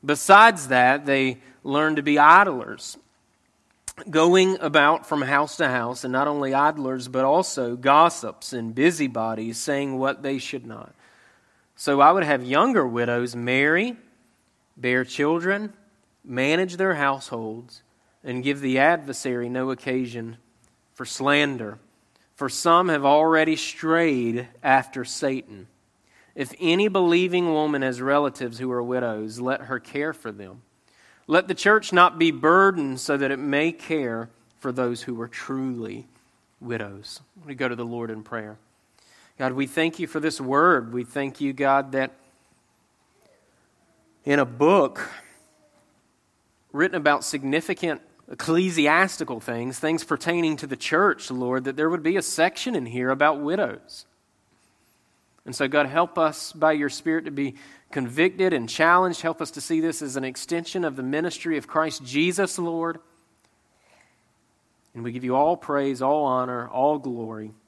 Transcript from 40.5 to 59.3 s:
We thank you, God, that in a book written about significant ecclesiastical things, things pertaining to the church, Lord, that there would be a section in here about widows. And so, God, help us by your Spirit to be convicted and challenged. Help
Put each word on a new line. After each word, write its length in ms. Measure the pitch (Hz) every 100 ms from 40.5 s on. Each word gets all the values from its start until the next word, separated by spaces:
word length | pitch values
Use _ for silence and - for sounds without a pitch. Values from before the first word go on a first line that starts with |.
| 139 170 151 117
We 100 | 120
thank 360 | 117 143 139 135
you, 140 | 143
God, 400 | 131 135 139 135
that 180 | 135 131 - _ _ _ _ _ _ _ _ _ _ _ _ _ _ _ _ _ _ _ _ -
in 140 | 143
a 60 | 127
book 640 | 120 147 196 139 - - - - _ _ _ _ _ _ _ _ _ _ _ _ _ _
written 240 | 139 180 180
about 260 | 151 147
significant 800 | - 147 135 151 - 190 175 147 _ _ -
ecclesiastical 1120 | - - 165 185 165 147 160 190 - - 120
things, 380 | - 117 123 127
things 260 | 156 160
pertaining 540 | 160 156 - 170 165 151
to 100 | 143
the 80 | 131
church, 540 | - 156 202 - -
Lord, 360 | 127 123 131 131
that 100 | 135
there 140 | 160
would 120 | 175
be 160 | 156 190
a 40 |
section 540 | - - 349 - - 214
in 120 | 120
here 240 | 123 127
about 280 | 135 147 147
widows. 680 | 147 185 151 92 _ - - _ _ _ _ _ _ _ _ _ _ _ _ _ -
And 100 | 127
so, 120 | 135
God, 180 | 147 139
help 320 | 147 170 -
us 340 | 160 151 -
by 200 | 165 156
your 180 | 156 143
Spirit 360 | - 165 160 160
to 60 |
be 220 | 139 139 123 - - _
convicted 600 | - 123 131 180 185 185
and 160 | 156 113
challenged. 540 | - 160 180 185 160
Help 200 | 165